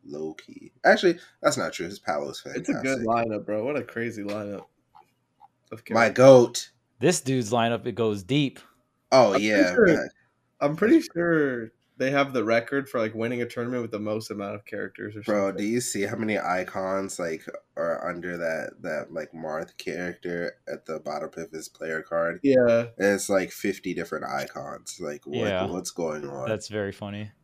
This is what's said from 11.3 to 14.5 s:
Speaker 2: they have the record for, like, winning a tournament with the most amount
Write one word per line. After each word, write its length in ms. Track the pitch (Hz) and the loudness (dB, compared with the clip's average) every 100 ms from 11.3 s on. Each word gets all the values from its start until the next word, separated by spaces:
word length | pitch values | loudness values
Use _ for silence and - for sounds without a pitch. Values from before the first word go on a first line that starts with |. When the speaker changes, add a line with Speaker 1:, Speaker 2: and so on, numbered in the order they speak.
| 160 143 120 113 _ _ _ | 2 0 -2 -10 _ _ _
Speaker 2:
they 120 | 131 | 0
have 220 | 143 135 | 2 2
the 100 | 131 | 0
record 460 | 107 117 117 139 135 | 2 2 2 -4 -2
for, 100 | 127 | -2
like, 140 | 110 | -2
winning 280 | 110 113 120 | -2 -4 -4
a 40 | 120 | -6
tournament 360 | - 120 127 | -6 -6 -4
with 80 | 113 | -6
the 80 | 110 | -6
most 320 | 107 107 110 | -4 -4 -6
amount 240 | 104 101 | -8 -8